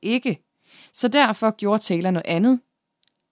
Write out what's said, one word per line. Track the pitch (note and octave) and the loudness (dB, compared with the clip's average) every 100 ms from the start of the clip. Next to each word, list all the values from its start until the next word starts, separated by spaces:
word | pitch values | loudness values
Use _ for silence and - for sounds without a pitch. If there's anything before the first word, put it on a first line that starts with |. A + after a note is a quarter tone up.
ikke. | G3+ B3 B3+ D#3 _ _ _ - - | -2 -2 -2 -6 _ _ _ -20 -10
Så | - B3 | -4 0
derfor | C#4+ A#3+ G#3 A3 | 2 2 0 -2
gjorde | G#3+ G3+ G#3+ | -2 -2 0
Taylor | - E3+ F#3 | 0 0 0
noget | F3 - | -2 -2
andet. | E3+ A#3 B3 - _ _ _ _ _ _ | 0 2 0 -4 _ _ _ _ _ _